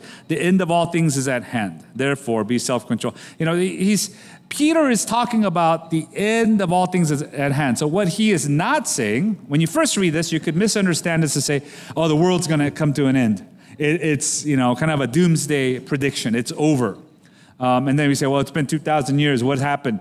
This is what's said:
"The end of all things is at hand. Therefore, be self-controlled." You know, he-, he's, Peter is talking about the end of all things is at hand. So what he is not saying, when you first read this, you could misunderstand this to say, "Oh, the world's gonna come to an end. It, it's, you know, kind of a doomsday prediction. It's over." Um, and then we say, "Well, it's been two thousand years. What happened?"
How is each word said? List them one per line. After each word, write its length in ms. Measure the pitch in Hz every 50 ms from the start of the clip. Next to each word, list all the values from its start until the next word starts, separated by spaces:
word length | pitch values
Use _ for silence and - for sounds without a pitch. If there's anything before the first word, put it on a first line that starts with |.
| - - - - -
"The 100 | - 160 -
end 180 | 170 180 190 185
of 100 | 180 160
all 180 | 170 170 165
things 280 | 165 175 170 165 151 131
is 120 | 139 131 139
at 160 | 127 120 -
hand. 380 | - - 117 104 92 82 78 - - -
Therefore, 480 | 113 135 139 139 135 - 120 113 110 104
be 160 | 107 123 113
self-controlled." 560 | - - 127 117 - - 117 107 - 113 - - - - - -
You 60 | 160
know, 100 | 160 170
he-, 220 | 175 185 190 175
he's, 360 | - 185 202 214 185 - - - - - - - - - -
Peter 400 | - - 294 311 320 330 294 262
is 160 | 233 185 -
talking 400 | - 220 240 240 240 233 220 208
about 440 | 190 165 175 165 160 165 165 165 -
the 160 | 160 160 151 - -
end 480 | 147 - 214 226 226 233 214 220 202
of 120 | 190 165 180
all 120 | 185 180
things 240 | 180 185 180 165 147
is 100 | 147 135
at 320 | 151 - - 143 143 143 131
hand. 240 | 151 147 127 113
So 100 | - 156
what 220 | 151 160 202 208 170
he 220 | - 214 214 220
is 180 | 196 151 151 143
not 400 | 143 151 185 240 294 302 - -
saying, 480 | - 139 113 104 107 131 190 220 196 - -
when 140 | - 143 156
you 60 | 165
first 280 | 160 - 320 311 233 -
read 160 | 202 190 165
this, 220 | 147 165 165 - 165
you 80 | 156
could 160 | - 170 151
misunderstand 680 | 175 226 208 - 214 190 180 165 - - 175 165 160 160
this 100 | 143 -
to 60 | 147
say, 220 | - - 143 135 - - - - - - -
"Oh, 140 | 160 165 160
the 60 | 151
world's 300 | 151 175 185 185 175 -
gonna 240 | 151 156 147 143 139
come 200 | - - 156 151 127
to 120 | 147 139
an 80 | 131 135
end. 260 | 135 120 107 104 - - - - - - - -
It, 240 | - 151 147 160 175
it's, 440 | 160 156 147 139 - - - - -
you 120 | 151 143
know, 180 | 131 123 123 123
kind 160 | - 165 160
of 80 | 156 139
a 80 | 131
doomsday 720 | 117 120 170 180 170 160 139 139 139 147 139 135 127 127 123
prediction. 560 | - - 151 135 139 135 - - - 120 110
It's 160 | 123 120 - 160
over." 400 | - 151 156 151 127 120 98 87 - - - _ _ - - - - - - - - 127
Um, 240 | 127 127 127 135
and 100 | 139 131
then 120 | 151 147 139
we 60 | 139
say, 120 | - 147
"Well, 140 | 135 139 139
it's 100 | 135 - - 165
been 80 | 139
two 160 | - 160 151 - 156
thousand 300 | 151 151 - - 139 143
years. 220 | 147 147 135 117
What 180 | 120 135 143 127
happened?" 400 | 139 147 143 139 - 127 107 92